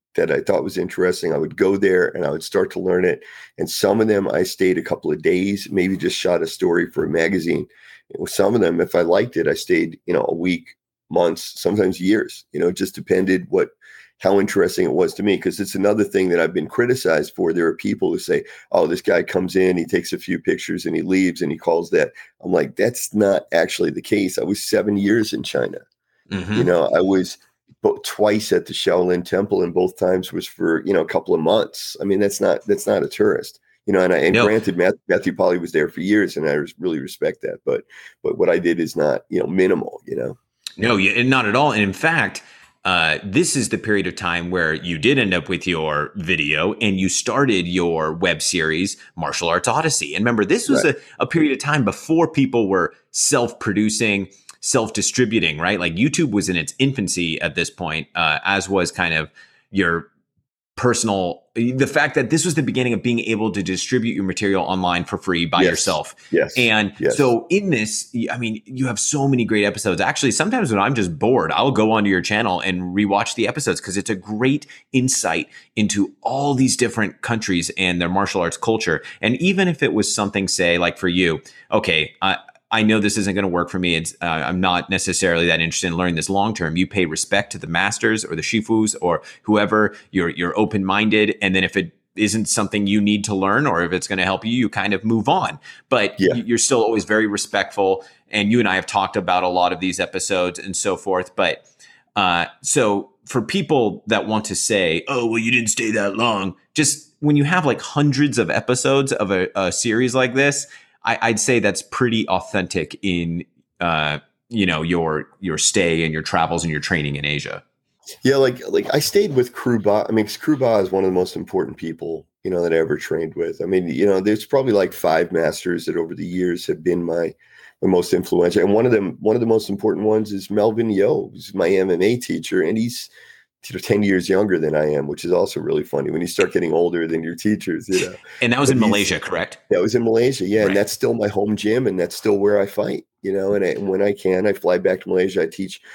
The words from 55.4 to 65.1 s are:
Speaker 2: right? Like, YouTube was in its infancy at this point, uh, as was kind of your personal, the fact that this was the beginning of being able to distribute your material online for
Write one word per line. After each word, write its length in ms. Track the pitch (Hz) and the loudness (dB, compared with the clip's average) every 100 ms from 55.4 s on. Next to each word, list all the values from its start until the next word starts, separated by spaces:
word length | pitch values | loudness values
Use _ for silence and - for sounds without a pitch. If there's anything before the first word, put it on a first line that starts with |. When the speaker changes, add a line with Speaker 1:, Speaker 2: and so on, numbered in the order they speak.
| 85 76 | 0 0
Speaker 2:
right? 200 | 87 101 | -2 0
Like, 160 | 87 85 | -2 0
YouTube 360 | 143 160 147 | 0 0 0
was 180 | 101 95 | 0 0
in 60 | 85 | -2
its 180 | 76 - | -4 -2
infancy 600 | 135 - 92 - 85 78 | 0 0 -4 -2 -4 -2
at 140 | 85 | -4
this 160 | 80 82 | -4 -4
point, 380 | - 82 78 71 87 | -6 -6 -6 -6 -2
uh, 240 | 80 76 | -2 -2
as 240 | 95 98 95 | -2 -2 0
was 240 | 98 87 | 0 0
kind 220 | - 85 | -2 -2
of 160 | 80 76 - - _ _ | -2 -4 -10 -20 _ _
your 420 | 98 87 85 - _ _ _ _ _ _ - | -2 0 -2 -6 _ _ _ _ _ _ -2
personal, 680 | 123 110 113 98 90 - _ 113 | 0 2 0 -2 -2 -6 _ -4
the 320 | 120 131 - | -2 0 0
fact 280 | 156 143 143 | 0 0 0
that 140 | 120 | 0
this 140 | 160 | 0
was 120 | 180 156 | 0 -2
the 60 | |
beginning 300 | 120 117 123 | -2 0 0
of 100 | 110 | 0
being 180 | 123 117 | 0 -2
able 280 | - 107 110 | -2 -2 -2
to 140 | 98 | -2
distribute 500 | 90 92 - 127 117 | -4 -4 -2 -2 -2
your 120 | - 95 | -2 -4
material 360 | - 101 95 - | -2 0 0 0
online 400 | 92 90 87 | -2 0 -2
for 120 | 85 | -2